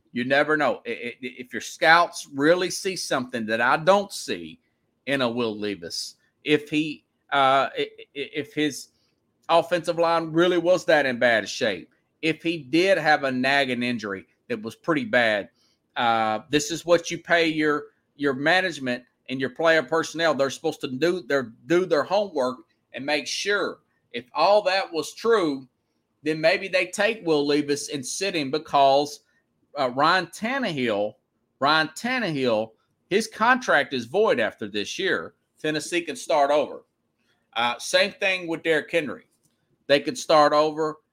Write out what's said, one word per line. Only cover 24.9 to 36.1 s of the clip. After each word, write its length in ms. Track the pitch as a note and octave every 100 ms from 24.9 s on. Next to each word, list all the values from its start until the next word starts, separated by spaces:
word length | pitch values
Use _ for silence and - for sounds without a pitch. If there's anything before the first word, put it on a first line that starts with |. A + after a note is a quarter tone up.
was 220 | E3 -
true, 540 | - A3 A3+ E3 C#3 C3 _ _ _ _ _
then 180 | D3 D#3+
maybe 260 | D#3 F#3+ F#3+
they 200 | F#3 F3+
take 380 | - G#3 A3 E3+
Will 200 | D3+ C#3+
Levis 440 | D#3 C#3+ C#3+ -
and 160 | D3 B2+
sit 300 | - F#3+ F3
him 160 | C3+
because, 720 | D3+ D#3 C#3+ C#3 C#3 D3 - _ _ _ _ _ C#3+
uh, 120 | C3
Ryan 360 | B2 D3+ F#3 E3+
Tannehill, 840 | - A3 C#4 A#3 D3 B2 G2+ G#2 - _ _ _ -
Ryan 300 | C3+ D#3 D3+
Tannehill, 840 | - A#3+ B3+ G#3 D3 B2+ G#2+ A2 _ _ _ -
his 180 | G3 A3
contract 680 | - A3+ B3+ B3+ D#3+ C3
is 120 | B2+ A#2
void 340 | E3+ A3 C3+
after 280 | G#2 - G#2+
this 320 | G#2 G2 -
year. 360 | F#3 A#2 E2 - _ _
Tennessee 420 | D#3 D3+ D3 F3
can 140 | E3